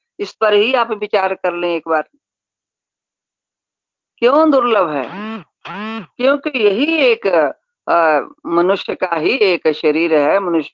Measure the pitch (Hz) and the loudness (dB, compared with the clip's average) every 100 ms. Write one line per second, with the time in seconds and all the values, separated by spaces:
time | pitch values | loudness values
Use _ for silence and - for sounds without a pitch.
0 | _ - 196 - 214 208 233 254 233 208 | _ -12 -12 -2 2 2 2 0 -2 -4
1 | 202 202 190 190 180 175 175 165 165 156 | -2 -2 -2 -2 -4 -4 -4 -4 -2 -4
2 | - _ _ _ _ _ _ _ _ _ | -4 _ _ _ _ _ _ _ _ _
3 | _ _ _ _ _ _ _ _ _ _ | _ _ _ _ _ _ _ _ _ _
4 | _ - 233 302 311 277 240 214 165 143 | _ -2 2 4 4 4 2 2 0 -2
5 | 120 185 214 220 - _ - 185 214 226 | -6 -10 -10 -12 -14 _ -14 -10 -8 -10
6 | 175 - 254 285 - - 208 202 302 320 | -12 -2 0 0 -4 0 0 2 0 0
7 | 254 226 196 170 147 - _ _ - 170 | 0 0 2 2 0 -4 _ _ -2 2
8 | 160 147 - - 160 170 180 196 - - | 2 0 -2 -12 -2 0 2 0 -4 -4
9 | 180 165 170 254 196 170 160 151 156 156 | -2 -2 -2 2 2 2 0 0 0 0
10 | 165 151 143 196 185 165 139 | 2 2 2 0 0 -2 -4